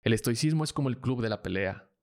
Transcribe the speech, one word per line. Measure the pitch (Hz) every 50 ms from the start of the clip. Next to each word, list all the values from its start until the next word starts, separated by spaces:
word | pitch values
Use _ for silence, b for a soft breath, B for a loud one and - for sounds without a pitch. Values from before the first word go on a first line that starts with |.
El | _ 120
estoicismo | 113 107 - - 117 117 - 156 160 156 151
es | 147
como | - 151 139 131
el | 120 -
club | - 127 131 123
de | 113 110
la | 107 101
pelea. | - 95 92 95 98 95 98 - - _ _ _